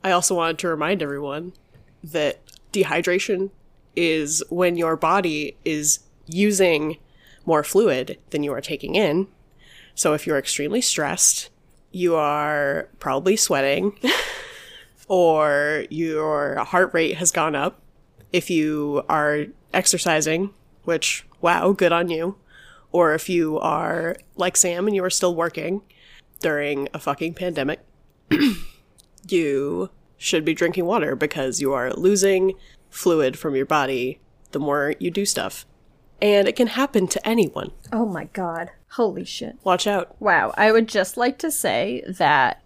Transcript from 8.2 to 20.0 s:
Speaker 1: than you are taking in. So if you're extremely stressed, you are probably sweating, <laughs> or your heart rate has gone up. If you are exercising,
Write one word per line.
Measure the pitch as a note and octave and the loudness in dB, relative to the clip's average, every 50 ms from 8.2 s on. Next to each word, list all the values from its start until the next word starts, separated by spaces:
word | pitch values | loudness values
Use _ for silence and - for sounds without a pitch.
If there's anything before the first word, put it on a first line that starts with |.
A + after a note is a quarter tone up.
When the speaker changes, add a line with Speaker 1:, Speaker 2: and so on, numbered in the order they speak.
| _ _ | _ _
Speaker 1:
than | - D3+ D3 | -4 -4 -2
you | C#3+ | -2
are | C3+ A#2 | -4 -6
taking | C#3 - D#3+ C3+ - - - | -6 -8 -8 -8 -8 -2 0
in. | F#3+ G#3+ E3+ D3 F3 G3 - _ _ _ _ _ _ - - - - - - _ | 2 2 2 2 0 -2 -2 _ _ _ _ _ _ -20 -20 -20 -20 -20 -20 _
So | - - E3 D3+ | -2 0 0 0
if | D3+ - | 0 -2
you're | - D#3 C#3 | -2 -2 -2
extremely | C3+ - - - C#3+ D3 - A#3+ | -2 -2 -4 -4 -4 -2 -2 -2
stressed, | B3+ - - - D3+ C#3 E3 F3+ - - - - - - _ _ _ _ _ _ _ _ | -2 -2 -2 -2 -2 -4 0 2 2 2 2 0 -6 -12 _ _ _ _ _ _ _ _
you | _ F3+ F3+ F3 E3+ | _ -2 0 2 2
are | D#3+ D3+ D3 D3 D3+ D3 D3+ D3+ D3 D3 C#3 C#3 D#2+ - - _ - | 2 2 2 0 0 0 -2 0 0 0 0 -2 -4 -6 -8 _ -10
probably | - D3 C3 C#3 D#3+ F#3 G#3 | -4 -2 -2 0 2 2 2
sweating, | G#3+ - - E3+ C#3 C3+ C#3 C#3 D3 F3+ G#3 G3+ - | 2 2 2 2 2 2 2 0 2 0 -2 -4 -2
<laughs> | - B3+ - A#4 - - - - - - - - - - - - - _ _ _ - _ | -2 0 0 0 -2 -6 -8 -12 -14 -16 -18 -20 -20 -20 -20 -20 -20 _ _ _ -6 _
or | G3+ F#3 F3 E3 D#3+ D#3 D3+ D3+ C#3+ C#3+ D3 D3 D#3 D3+ - - | 2 4 4 4 4 4 4 4 4 2 2 0 0 -2 -4 -6
your | - D#3 E3 D#3+ D#3 D3+ D#3 D#3 D3+ C#3+ C#3+ C#3 C#3 - A#2 | -6 -4 -4 -2 -2 -2 -2 0 0 0 -2 -2 -2 -4 -4
heart | - - F3+ F#3 - - | -2 2 2 2 2 2
rate | E3 E3 D#3+ - D#3 | 0 0 0 0 0
has | F3+ E3+ | 0 0
gone | - F3 D#3+ D#3+ D3+ | 0 2 0 0 0
up. | C#3 C#3+ F3 - - _ - _ _ _ _ _ _ - - - | 0 -2 -2 -4 -8 _ -20 _ _ _ _ _ _ -16 -2 -2
If | F3+ F3 - | -2 0 2
you | F3+ D#3+ D3+ D3+ D3+ D3+ D3 D3 C#3+ C#3+ - - | 0 0 2 0 0 -2 -2 -2 -2 -4 -2 0
are | D#3 D#3 D3 D3 D3 D3 D3+ - - _ _ _ - | 0 0 2 2 0 -2 -4 -6 -10 _ _ _ -2
exercising, | F3+ F3+ - - F3 | 0 2 2 0 0